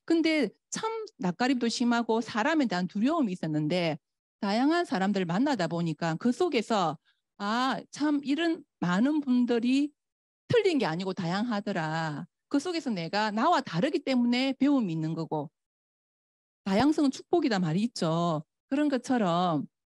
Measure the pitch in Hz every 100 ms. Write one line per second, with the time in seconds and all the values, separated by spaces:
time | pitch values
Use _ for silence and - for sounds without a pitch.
0 | - 330 320 311 214 - _ - 440 453
1 | 427 - 180 170 254 254 233 - 240 233
2 | 233 226 240 220 254 330 254 180 180 202
3 | 240 339 233 180 160 151 151 180 170 151
4 | _ _ _ _ 202 214 277 339 349 202
5 | 190 196 180 175 285 247 165 170 170 151
6 | 165 160 240 240 359 269 202 220 165 165
7 | _ _ _ - 202 233 262 226 - -
8 | 294 294 277 285 339 320 - _ 175 180
9 | 262 311 285 247 240 240 240 269 294 -
10 | _ _ _ _ - 480 403 294 185 165
11 | 190 185 165 190 247 208 208 196 160 160
12 | 160 143 175 _ _ 285 370 330 285 190
13 | 165 196 214 208 294 330 - 165 269 320
14 | - 254 240 247 262 262 269 285 202 160
15 | 156 160 156 156 143 - _ _ _ _
16 | _ _ _ _ _ _ - 196 277 320
17 | 277 - - 349 294 202 175 165 233 -
18 | 165 165 175 156 - _ _ 277 302 262
19 | - 254 190 170 180 151 - _